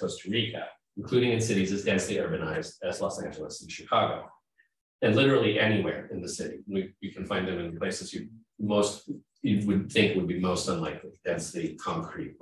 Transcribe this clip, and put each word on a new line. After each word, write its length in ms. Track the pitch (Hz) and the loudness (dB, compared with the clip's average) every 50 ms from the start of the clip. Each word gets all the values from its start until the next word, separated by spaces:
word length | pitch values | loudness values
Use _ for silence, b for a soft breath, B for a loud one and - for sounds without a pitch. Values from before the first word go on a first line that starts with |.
Costa 300 | 95 - - - - 95 | -4 -4 -4 -6 -6 -2
Rica, 340 | 110 117 107 - - - - - - _ _ _ - | -2 -2 -2 -2 -4 -6 -8 -10 -12 _ _ _ -12
including 360 | 101 - - 127 123 123 120 | -10 -2 2 4 4 4 4
in 80 | 113 110 | 4 2
cities 300 | 110 110 101 95 92 95 | 2 2 2 2 2 2
as 140 | 101 98 - | 0 0 0
densely 320 | 107 95 92 - - 98 | 2 2 2 2 0 0
urbanized 600 | - - 82 - - 82 - - - - - - - | 0 0 0 -2 -2 -2 -2 -4 -4 -6 -8 -8 -6
as 200 | 190 180 - - | -6 -4 -4 -2
Los 200 | - - - - | -4 -4 -4 -6
Angeles 380 | - - - - - - - - | -8 -8 -8 -8 -10 -10 -10 -12
and 100 | - - | -12 -12
Chicago, 560 | - - - - 117 113 95 - - - - - - _ _ _ _ _ _ _ _ _ _ _ _ - | -14 -12 -4 0 2 2 2 2 0 -4 -8 -12 -18 _ _ _ _ _ _ _ _ _ _ _ _ 0
and 120 | 120 110 110 | 4 4 6
literally 440 | 131 139 139 131 113 107 107 - - | 6 6 8 6 6 6 4 4 4
anywhere 500 | 113 110 107 95 - - - - - - | 4 4 4 2 2 0 -2 -4 -6 -8
in 100 | - 87 | -8 -8
the 60 | 87 - | -8 -6
city. 320 | - - 110 113 - - - | -6 -6 -6 -6 -8 -10 -8
We, 280 | 101 98 95 92 - - - | -4 -2 -2 -2 -4 -6 -10
you 120 | 98 - | -12 -10
can 140 | - 92 95 | -8 -6 -4
find 200 | 98 101 95 92 | -2 -2 0 0
them 120 | 95 90 87 | 0 -2 -2
in 180 | 85 82 82 | -4 -6 -4
places 380 | 82 98 95 - - 95 - - | -4 -2 -2 -2 -4 -6 -8 -8
you 140 | - 110 - - - - _ _ - | -8 -10 -10 -14 -18 -20 _ _ -4
most, 500 | 104 104 104 104 101 - - - - - - - - _ _ _ | 0 2 4 4 4 4 0 -4 -8 -10 -10 -10 -12 _ _ _
you 220 | - 139 101 101 101 | 0 2 2 4 4
would 260 | 101 92 - - - | 4 4 2 2 2
think 240 | - 113 98 - - | 4 4 4 6 4
would 100 | 92 85 | 2 0
be 140 | 85 87 90 | 0 0 0
most 260 | 90 90 87 - - | 0 0 0 0 0
unlikely, 440 | 92 87 82 80 - - - - - - _ - | -2 -2 -2 -2 -4 -6 -8 -12 -16 -16 _ -4
densely 500 | 151 165 165 - - - 170 160 - - | -4 -2 -2 -4 -6 -6 -6 -6 -6 -6
concrete 600 | - - 190 170 165 - - - - - - - - | -6 -6 -6 -4 -4 -6 -6 -8 -10 -10 -10 -8 -6